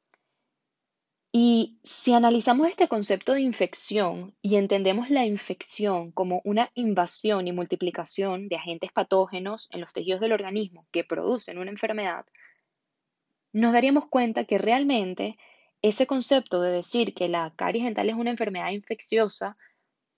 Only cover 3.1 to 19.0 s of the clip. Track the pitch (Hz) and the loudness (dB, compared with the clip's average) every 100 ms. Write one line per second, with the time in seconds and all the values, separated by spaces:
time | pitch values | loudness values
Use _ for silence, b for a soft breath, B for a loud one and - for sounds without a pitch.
3.1 | 190 - 269 269 220 180 - - 208 180 | -2 0 0 0 0 -2 -4 -4 0 0
4.1 | 175 185 - 202 202 196 196 190 202 247 | -2 -10 -8 0 2 4 2 2 0 0
5.1 | 277 226 202 - 185 - - 208 180 170 | 0 2 -2 -6 -10 -10 -4 0 0 -4
6.1 | 175 185 180 202 208 233 - 226 185 175 | -4 -2 -2 0 0 0 -2 0 0 0
7.1 | - 214 202 180 180 175 175 180 175 160 | -2 -2 0 -2 -4 -4 -4 -4 -4 -8
8.1 | - 196 185 202 165 170 165 190 - 208 | -4 -4 -4 -6 -8 -8 -8 -4 -4 2
9.1 | 190 190 190 190 220 - 180 170 - 170 | 2 2 -2 -8 -10 -12 -12 -10 -8 -4
10.1 | 185 226 214 190 208 202 170 _ 170 - | -2 0 0 -2 -4 -6 -8 _ -6 -4
11.1 | 160 180 240 - 175 185 208 214 214 196 | -2 -2 -2 -4 -10 -10 -6 -6 -4 -4
12.1 | 170 - b b b _ _ _ _ _ | -6 -12 b b b _ _ _ _ _
13.1 | _ _ _ _ 214 233 240 262 285 - | _ _ _ _ 2 4 6 6 4 2
14.1 | 254 240 226 220 196 214 247 285 247 185 | 0 0 -2 0 0 2 2 2 0 -2
15.1 | 185 208 - b b b _ 214 208 262 | -4 -6 -8 b b b _ 0 2 0
16.1 | 269 - 269 - 180 180 180 175 240 208 | 0 2 2 2 0 0 -2 -2 0 0
17.1 | - 175 170 160 - 180 233 247 208 202 | 0 -2 -2 -4 -4 -2 -2 -2 -2 -2
18.1 | 226 233 240 220 185 175 202 - 220 | -2 -4 -2 -4 -4 -6 -6 -6 -10